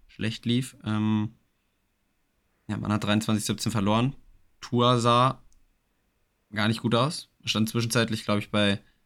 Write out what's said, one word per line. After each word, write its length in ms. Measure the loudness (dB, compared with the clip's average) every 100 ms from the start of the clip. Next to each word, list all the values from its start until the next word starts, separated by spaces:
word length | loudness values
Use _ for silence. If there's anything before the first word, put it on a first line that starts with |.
| _
schlecht 360 | -8 -8 -6
lief. 320 | -2 -2 -2 -10
Ähm, 500 | -6 -2 0 0 -2 -8 _ _ _ _ _ _ _ _ _ _ _ _ -8
ja, 100 | -6
man 140 | -2
hat 120 | -2
dreiundzwanzig 400 | 0 0 0 -2
siebzehn 260 | -2 -4 -2
verloren. 460 | -2 0 2 0 -4 -20 -20 _ _
Tua 380 | -4 2 4 4
sah 420 | 4 4 2 0 -14 -20 _ _ _ _ _ _ _ _ _
gar 140 | -2 0
nicht 140 | 0
gut 160 | 0 2
aus. 340 | 0 -2 -14 _
Stand 240 | -6 -2 0
zwischenzeitlich, 560 | 0 0 0 0 -2
glaub 160 | -2 -2
ich, 100 | 0
bei 300 | 0 2 0 _ _